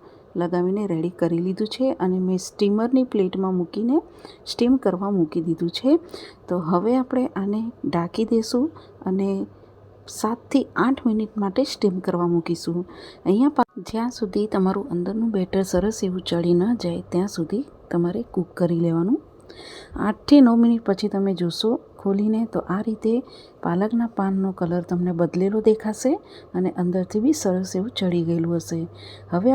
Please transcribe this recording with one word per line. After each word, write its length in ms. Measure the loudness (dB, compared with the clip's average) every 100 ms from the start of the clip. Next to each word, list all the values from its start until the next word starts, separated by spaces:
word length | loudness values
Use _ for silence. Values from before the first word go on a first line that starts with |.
| -20 -20 -10 -4
લગાવીને 420 | -2 0 0 0 -2
રેડી 200 | -2 -4 -2
કરી 220 | 0 0 -2
લીધું 240 | -2 -4
છે 120 | -2 -2 0
અને 140 | 0 0
મેં 200 | 0 -2 -4
સ્ટીમરની 600 | -2 0 2 2 2 2
પ્લેટમાં 420 | 0 0 0 0 0
મૂકીને 380 | -2 -2 0 0 0 -8 -20 -16 -8
સ્ટીમ 220 | 0 2 4
કરવા 340 | 2 0 0
મૂકી 320 | 0 0 0 -2
દીધું 240 | -2 -2 -2
છે. 140 | 2 2 2 -16 -18 -16 -6
તો 80 | -4 0
હવે 260 | 2 2 0
આપણે 220 | 0 -2 -2 -2
આને 200 | -4 -2 -4 -6 -4
ઢાંકી 360 | -2 -2 -2 0
દઈશું 340 | 0 0 0 -2 -4 -20 -10 -4
અને 200 | -2 0 -2 -6 -12 -20 -20 -20 -20 -18
સાતથી 580 | -4 -4 -4 0 0 0 0 0
આઠ 200 | 0 0
મિનિટ 280 | 0 -2 -2
માટે 200 | -2 0 0
સ્ટીમ 280 | 0 0 0 -2
કરવા 240 | 0 2
મૂકીશું. 480 | 2 0 -4 -4 -4 -6 -12 -20 -4 0
અહીંયા 300 | 4 4 2
પા-, 100 | -2 -4 -8
જ્યાં 260 | -6 -4 -4
સુધી 300 | -4 -2 0
તમારું 440 | 2 2 0 -2 -4
અંદરનું 360 | -2 -2 0 0
બેટર 260 | 0 0
સરસ 400 | 0 0 0 0 -4
એવું 180 | -4 -2
ચડી 300 | 0 4 4
ન 180 | 4 0
જાય 240 | -2 -4 -2
ત્યાં 200 | -2 -2 -2
સુધી 260 | -4 -4 -6 -12 -4
તમારે 300 | 0 0 -2 -4
કૂક 180 | -4 -4 0
કરી 280 | 0 2 2
લેવાનું. 340 | 2 2 0 -4 -20 -20 -20 -20 -20 -14 -4 -4
આઠથી 340 | -4 6 8
નવ 120 | 8 6
મિનિટ 200 | 4 4 0
પછી 240 | -2 -2
તમે 220 | 0 0 0
જોશો 300 | -2 0 0 -2 -4 -6
ખોલીને 400 | -2 0 2 0 -2
તો 60 | -4 -4 -4
આ 40 | -4
રીતે 260 | -4 0 0 -2 -14 -20 -8
પાલકના 460 | -2 0 0 0 -2 -2
પાનનો 320 | -2 0 -2 -2
કલર 240 | -2 -2 -2
તમને 220 | -2 0 0
બદલેલો 400 | 0 0 0 2 2
દેખાશે 440 | 2 0 -4 -2 -2 -6 -20 -8
અને 160 | -4 -2 -2
અંદરથી 400 | -2 -2 -2 0 0
બી 100 | 0
સરસ 300 | 0 -2 -2 -4
એવું 180 | -6 -4
ચડી 240 | -2 0 0
ગયેલું 280 | 0 0 -2
હશે. 220 | -4 -6 -6 -12 -20 -20 -6
હવે 180 | 0 2